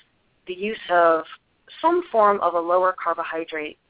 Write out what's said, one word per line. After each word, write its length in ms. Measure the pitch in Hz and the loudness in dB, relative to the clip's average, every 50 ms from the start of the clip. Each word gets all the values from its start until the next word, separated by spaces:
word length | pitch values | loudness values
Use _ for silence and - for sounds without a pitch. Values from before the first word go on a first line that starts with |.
| _ _ _ _ _ _ _ _ _ - | _ _ _ _ _ _ _ _ _ -14
the 60 | 185 | -10
use 240 | 180 196 214 220 - - - | -8 -6 -8 -8 -8 -4 0
of 340 | 175 175 170 165 165 160 - - - - _ _ _ _ _ _ - - | 2 4 4 4 4 2 -2 -8 -16 -20 _ _ _ _ _ _ -8 -2
some 220 | - 330 349 359 349 - | 0 0 0 0 -2 -2
form 300 | - 226 208 208 202 196 | 2 4 4 4 4 2
of 140 | 160 175 170 | 0 -2 -2
a 60 | 170 | -2
lower 320 | 165 170 180 185 185 185 | 0 0 2 2 2 0
carbohydrate 880 | 185 - - 170 165 170 165 - 165 165 165 - 160 156 151 151 - _ _ | -2 -2 -4 -4 -4 -4 -6 -8 -8 -10 -8 -8 -10 -10 -10 -12 -14 _ _